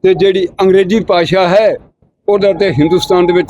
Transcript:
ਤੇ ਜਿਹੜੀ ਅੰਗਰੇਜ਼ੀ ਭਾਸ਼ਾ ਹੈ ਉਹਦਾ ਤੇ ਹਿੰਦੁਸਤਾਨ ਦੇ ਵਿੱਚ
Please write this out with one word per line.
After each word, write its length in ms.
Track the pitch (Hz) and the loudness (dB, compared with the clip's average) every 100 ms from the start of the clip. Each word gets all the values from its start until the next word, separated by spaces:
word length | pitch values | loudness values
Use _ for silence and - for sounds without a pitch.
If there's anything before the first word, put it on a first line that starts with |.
ਤੇ 120 | 185 | 0
ਜਿਹੜੀ 340 | 170 196 190 175 - | 0 0 0 -6 -2
ਅੰਗਰੇਜ਼ੀ 380 | 190 190 185 220 | 0 2 2 -2
ਭਾਸ਼ਾ 480 | - 180 170 190 180 | 0 -2 0 0 2
ਹੈ 280 | 196 214 143 - _ _ _ - | 2 0 -2 -12 _ _ _ -4
ਉਹਦਾ 240 | 202 196 | 0 0
ਤੇ 180 | 175 196 | 0 -2
ਹਿੰਦੁਸਤਾਨ 560 | 139 156 180 - 180 175 | 0 0 0 0 0 2
ਦੇ 60 | |
ਵਿੱਚ 160 | 175 | 0